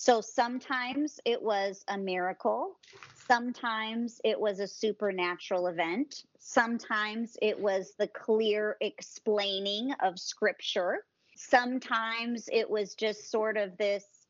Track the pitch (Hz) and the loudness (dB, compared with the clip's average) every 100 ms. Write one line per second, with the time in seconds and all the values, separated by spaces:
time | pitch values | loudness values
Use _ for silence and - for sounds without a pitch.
0 | - 233 208 - 240 254 - 254 247 262 | 4 4 2 0 0 0 -4 -4 -2 -2
1 | 294 - 233 233 214 202 196 196 - 202 | -4 -2 -2 0 0 0 0 -4 -6 -4
2 | 190 180 180 185 226 220 359 370 - - | -2 -2 -2 -2 -2 0 -4 -8 -20 -20
3 | - - - 240 240 240 240 220 220 226 | -20 -6 4 4 4 -4 -4 -2 -4 -4
4 | 233 - 220 214 214 196 196 - 220 202 | -4 0 2 2 2 0 -4 -2 -2 0
5 | 208 185 175 175 - 185 180 170 165 190 | 0 2 0 -2 -2 0 0 0 0 0
6 | 302 - - _ - 262 233 233 - 220 | -2 -6 -20 _ 0 2 2 0 -2 -2
7 | 214 220 233 - 214 - 202 190 185 - | -2 -4 -6 0 0 2 2 0 -2 -4
8 | 202 - - 220 220 208 214 208 214 - | -4 -2 0 2 4 2 0 0 -4 -4
9 | - - - 208 196 190 202 208 254 277 | -16 -8 0 2 2 -2 -2 -2 -2 0
10 | 190 180 - - 220 - - 208 180 311 | 0 0 -8 -2 -2 0 -4 0 0 -2
11 | - _ _ - - 247 247 254 - 226 | -6 _ _ -14 4 4 4 -4 -2 -2
12 | 226 226 233 233 - 226 220 214 196 - | 0 -2 -2 -4 0 0 2 0 -2 -2
13 | 214 208 - 220 214 214 202 180 208 202 | -2 -2 -4 -2 0 0 -2 -2 0 0
14 | - _ - | -4 _ -8